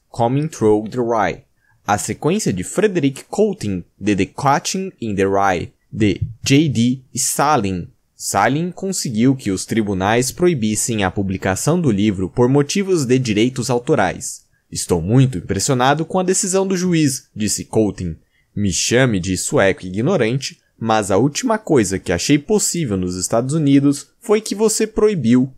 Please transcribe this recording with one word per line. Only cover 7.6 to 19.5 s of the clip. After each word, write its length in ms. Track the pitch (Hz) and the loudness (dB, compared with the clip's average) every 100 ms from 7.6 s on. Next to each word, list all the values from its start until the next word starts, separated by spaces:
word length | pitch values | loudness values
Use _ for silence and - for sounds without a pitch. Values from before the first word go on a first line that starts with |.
| 101 92 85 _ _ - | 0 -4 -8 _ _ -14
Stalin 540 | - 101 110 143 180 | -4 0 2 2 -4
conseguiu 680 | - 196 180 - 107 127 135 | -6 -6 -6 -4 2 2 2
que 140 | 104 | -2
os 160 | 95 - | -4 -2
tribunais 680 | 113 101 95 95 117 127 | -2 -2 0 0 2 0
proibissem 720 | - 180 151 107 104 - 110 | 0 0 2 0 -2 -2 -2
a 60 | 92 | -2
publicação 680 | 104 98 92 98 95 - 180 | -2 -4 -4 -2 -2 0 0
do 120 | 156 | 2
livro 400 | 98 107 90 92 | 2 2 0 -2
por 180 | - 123 | 0 2
motivos 560 | 139 143 196 190 180 | 2 2 -2 0 0
de 140 | 120 131 | 2 0
direitos 500 | 127 101 120 127 117 | 2 2 0 0 -2
autorais. 800 | 120 - 110 92 80 - - _ _ _ | -2 0 0 0 -2 -10 -14 _ _ _
"Estou 320 | 82 - 87 | -10 -2 -2
muito 360 | 82 127 131 98 | 2 4 4 0
impressionado 680 | - - - 127 127 147 | -4 -4 0 2 2 0
com 140 | 160 190 | -2 -2
a 40 | |
decisão 440 | 185 190 196 190 196 | 0 -2 0 -2 0
do 100 | 190 | 0
juiz", 520 | 185 165 151 131 - | 0 2 2 -2 -8
disse 300 | - 104 - | -6 -4 -4
Coulting. 520 | 90 110 107 - 90 80 _ _ _ | -2 0 0 -2 -8 -10 _ _ _
"Me 180 | - 101 | -4 -2
chame 460 | 85 - 120 135 98 | -2 0 2 2 2
de 180 | 87 92 | -2 -4
sueco 480 | - | -2